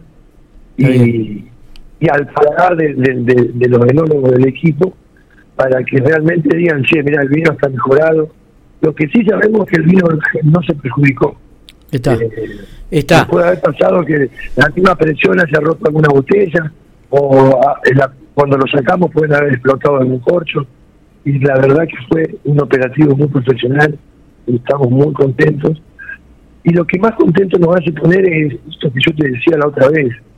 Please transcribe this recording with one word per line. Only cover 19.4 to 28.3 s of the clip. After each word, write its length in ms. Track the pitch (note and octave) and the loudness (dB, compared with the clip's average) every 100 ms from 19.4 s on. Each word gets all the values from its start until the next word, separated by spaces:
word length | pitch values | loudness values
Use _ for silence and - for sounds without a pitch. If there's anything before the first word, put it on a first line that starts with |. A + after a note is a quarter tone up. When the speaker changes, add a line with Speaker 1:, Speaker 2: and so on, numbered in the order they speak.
| D3 | 0
Speaker 1:
explotado 440 | B2 C3 C3+ D3 C#3 | -2 0 0 0 0
algún 220 | B2+ B2+ | 0 -2
corcho. 460 | A#2+ F3 E3 D#3+ C3+ _ _ _ _ _ | -2 -2 -2 -6 -8 _ _ _ _ _
Y 140 | D3 C#3 | -4 -2
la 160 | C#3 C3+ | 0 2
verdad 280 | C3+ D3 E3 | 2 2 0
que 80 | - - | -8 -4
fue 260 | D#3+ D#3+ - C#3 | -2 -2 -6 -2
un 140 | D3 | -2
operativo 540 | C3 C3+ B2+ B2+ D3+ C3+ | 0 0 -2 0 2 2
muy 120 | C#3+ | 0
profesional 720 | C#3 B2 A#2 B2 C#3+ D3+ D3+ _ _ _ _ - | -2 -2 -2 -2 0 0 -2 _ _ _ _ -4
y 80 | B2 | -4
estamos 340 | - C#3+ B2 | -2 -2 0
muy 240 | C3 D3+ | 2 0
contentos. 680 | C#3 C#3 B2 D3+ C#3 D#3 D#3+ - - - - _ - _ _ | 0 -2 0 -2 0 -4 -4 -10 -20 -20 -20 _ -20 _ _
Y 100 | E3+ | 0
lo 120 | E3+ E3 | 0 0
que 120 | F3+ | 0
más 140 | A3 | -2
contento 440 | A3 - E3+ G3 F#3+ | 0 0 0 0 2
nos 160 | E3 F3+ | 2 2
hace 160 | E3 | -2
poner 320 | D3 E3 F#3+ | -2 0 2
es 260 | F#3 | 2